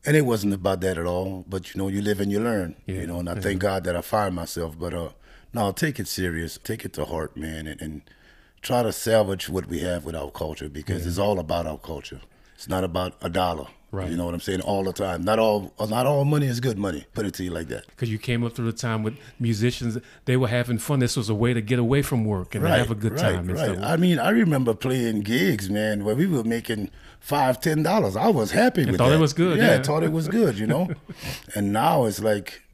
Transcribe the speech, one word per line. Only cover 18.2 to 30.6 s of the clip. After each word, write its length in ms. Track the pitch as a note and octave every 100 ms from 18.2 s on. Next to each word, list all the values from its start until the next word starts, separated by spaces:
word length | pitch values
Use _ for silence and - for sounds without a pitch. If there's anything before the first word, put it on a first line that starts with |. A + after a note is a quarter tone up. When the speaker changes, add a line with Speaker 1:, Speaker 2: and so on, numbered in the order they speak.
| - A#2+
Speaker 2:
up 140 | A#2+ A2+
through 100 | A#2
the 40 | A2+
time 280 | A#2+ A2
with 100 | G#2+ - - -
musicians, 600 | A#2 G#2+ A#2+ - A#2+ A2 - -
they 120 | - B2+
were 120 | B2
having 300 | A#2+ A#2+ A#2+
fun. 200 | - C#3+
This 180 | B2 -
was 120 | G#2+
a 60 |
way 200 | G#2+ A#2+
to 60 | A#2+
get 180 | G#2 B2
away 240 | A#2 C#3
from 220 | C#3 B2+
work 320 | A2 G2+ F2+ A2
and 80 |
to 60 | G2
Speaker 1:
Right, 80 | D#3
Speaker 2:
have 120 | A#2
a 60 | A2
good 160 | G#2+
Speaker 1:
right, 80 | G#2+
Speaker 2:
time 280 | G#2+ F#2 F2
and 60 | F#2+
Speaker 1:
right. 140 | D#3+ F#2
Speaker 2:
stuff. 80 | -
Speaker 1:
I 80 | E3
mean, 220 | F3+ E3
I 120 | -
remember 440 | A3+ G3+ C#3+ B2
playing 460 | A2 C3+ B2+ A#2 A2
gigs, 500 | G2+ A#2+ F#3+ A2+ F#2+
man, 320 | G#2 G#2+ G#2
where 120 | G2+ A2
we 100 | F#3+
were 160 | D3+
making 480 | A2+ A#2 - G#2+ G2 - - -
five, 400 | - C#3+ C3 B2
ten 240 | F3 D#3
dollars. 320 | D#3 G#3+ A#2+ F#2+
I 100 | G#3+
was 200 | E3+ G#2+
happy 320 | D#3+ B3 B3
Speaker 2:
And 80 | C#3+
Speaker 1:
with 80 | F#2
Speaker 2:
thought 120 | A#2+
it 20 |
Speaker 1:
that. 80 | D3+
Speaker 2:
was 120 | D#3
good, 260 | D3 F3 F#3
Speaker 1:
Yeah, 180 | A#3 -
Speaker 2:
yeah. 60 |
Speaker 1:
thought 200 | C3 D3+
it 80 | E3
was 160 | D#3+ D3+
good, 320 | G#3 G3+
you 80 | G2+